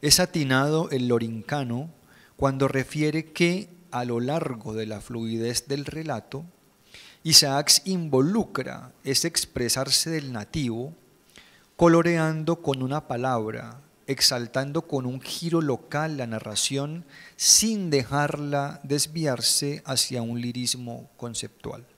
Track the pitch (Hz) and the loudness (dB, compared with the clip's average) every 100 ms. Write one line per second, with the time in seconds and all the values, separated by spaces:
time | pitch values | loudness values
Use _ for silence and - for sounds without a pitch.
0 | 147 143 180 175 139 131 147 156 170 135 | 4 4 4 2 2 4 4 2 0 -2
1 | 123 120 117 113 107 147 131 117 160 - | 2 2 0 -6 -6 -4 -2 -4 -6 -14
2 | _ - - _ 139 135 135 135 127 151 | _ -20 -20 _ 0 2 2 2 -2 0
3 | 151 156 156 - 170 180 - - - 127 | 0 0 -4 2 2 2 -4 -16 -8 -6
4 | 123 117 123 156 156 120 107 110 107 104 | -2 -2 0 -2 -2 -6 -8 -6 -6 -8
5 | - 117 113 113 113 120 - 139 139 147 | -8 -6 -4 -2 -2 -2 -4 -6 -6 -8
6 | 160 120 - 135 170 _ _ _ _ - | -6 -8 -6 -12 -12 _ _ _ _ -20
7 | - - 160 147 143 139 147 - - 185 | -20 -10 6 6 6 2 4 2 2 -4
8 | 165 131 139 214 190 - 127 127 127 - | 2 2 4 2 -2 -4 -6 -10 -14 -14
9 | 131 135 165 165 - - 120 131 135 127 | -2 0 0 -2 -4 -2 0 0 2 0
10 | - 160 143 117 104 165 131 113 131 165 | 0 -4 -4 -8 -6 -4 -2 -4 -8 -12
11 | _ _ _ - - - _ _ 170 165 | _ _ _ -20 -20 -20 _ _ 8 8
12 | 170 170 160 160 156 170 156 135 131 147 | 6 4 2 0 0 -2 0 -2 0 -4
13 | - 120 127 127 107 113 117 120 - _ | -4 -2 0 0 -2 -6 -12 -16 -20 _
14 | - 135 - 127 117 131 135 147 165 139 | -6 2 2 2 -4 -4 -2 -4 -2 -4
15 | 127 127 - - 165 165 151 123 - 147 | -2 -6 -8 -6 0 0 2 -2 -2 -4
16 | 160 147 120 110 110 104 - 135 143 160 | -2 -4 -4 -6 -4 -2 -2 -2 -4 -8
17 | 175 - - - - - 220 220 180 143 | -12 -20 -20 -2 6 6 6 0 2 2
18 | 127 139 147 147 147 143 143 151 139 147 | 2 0 0 -2 -2 -2 -2 -8 -2 0
19 | 143 156 156 123 117 - 143 147 - 127 | 0 -2 -2 0 2 0 0 -6 -4 -2
20 | - 123 117 120 120 120 123 127 120 120 | 0 -2 -4 -4 -4 -4 -4 -4 -6 -12
21 | - _ 120 113 113 _ - - 120 | -16 _ -10 -8 -10 _ -12 -12 -16